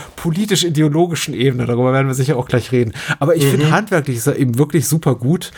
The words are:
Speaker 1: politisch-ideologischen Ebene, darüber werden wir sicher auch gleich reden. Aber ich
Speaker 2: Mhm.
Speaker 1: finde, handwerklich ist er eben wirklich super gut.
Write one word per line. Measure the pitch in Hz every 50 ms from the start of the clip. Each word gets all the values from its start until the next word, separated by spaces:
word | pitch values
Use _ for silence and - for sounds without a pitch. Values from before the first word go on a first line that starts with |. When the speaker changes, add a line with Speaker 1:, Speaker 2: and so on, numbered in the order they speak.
| - - -
Speaker 1:
politisch-ideologischen | - - 170 156 185 214 208 196 - 175 170 147 156 156 151 147 160 175 175 160 - - - 131
Ebene, | 104 123 139 127 123 123
darüber | 123 120 120 127 127 131
werden | 135 139
wir | 135 127
sicher | 131 131 131 147
auch | 120 117
gleich | - - 123 - -
reden. | 131 123 120 110 - - - - - -
Aber | - 165 170
ich | 160 139
Speaker 2:
Mhm. | 139
Speaker 1:
finde, | 127 131 151 156
handwerklich | 160 190 220 - 196 160 139 139 123
ist | 117 -
er | 156 127
eben | - 139 123 113
wirklich | 123 151 151 - 160 123
super | - 156 160 - 147 123
gut. | - 117 131 175 180 - - -